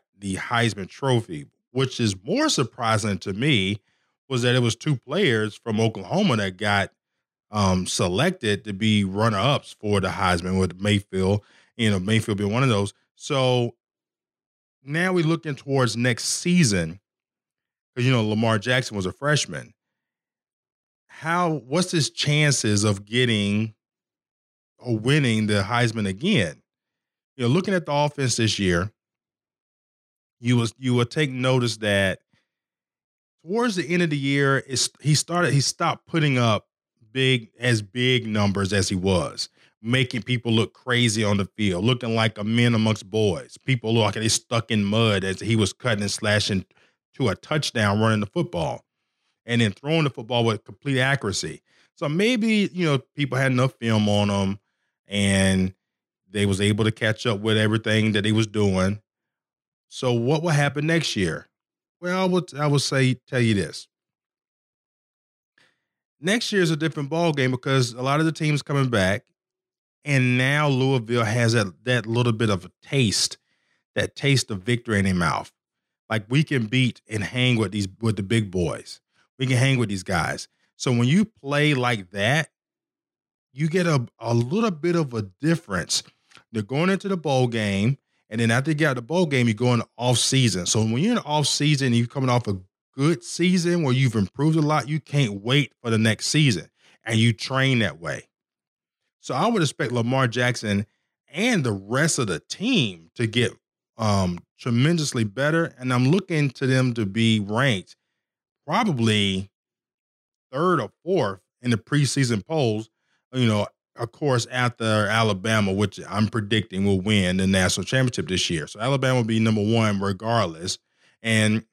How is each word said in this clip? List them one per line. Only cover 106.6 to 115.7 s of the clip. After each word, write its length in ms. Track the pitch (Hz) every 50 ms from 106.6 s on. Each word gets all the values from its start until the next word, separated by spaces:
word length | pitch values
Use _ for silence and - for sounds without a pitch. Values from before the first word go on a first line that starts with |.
| 139
them 260 | 131 131 131 127 127 113
to 120 | 117 104
be 340 | 95 98 113 113 113 110 107
ranked 560 | 101 98 107 117 139 139 110 92 - - - _ _ _ _ _ _ _ _ _ _ _ _ _ -
probably 800 | 143 165 214 247 214 151 120 113 110 107 104 101 98 95 95 98 - _ _ _ _ _ _ _ _ _ _ _ _ _ _ _ _ _ _ _ -
third 280 | 127 139 170 185 175 143
or 100 | 107 98 _ _
fourth 380 | - 165 196 170 117 98 95 - _ _ _ _
in 80 | - 123
the 80 | 117 101
preseason 680 | - - - 147 143 120 - 139 135 117 117 104 -
polls, 440 | - 160 156 135 113 107 107 113 _ _ _ _ _ _ _ _ _
you 140 | 127 131 123
know, 200 | 113 107 104 98 - _ _ _ _ _
of 160 | - 117 113
course, 340 | _ - 156 143 127 120 110 -
after 560 | 127 127 123 120 - - 113 110 107 107 104 101
Alabama, 640 | 110 113 113 110 101 92 92 110 110 110 104 95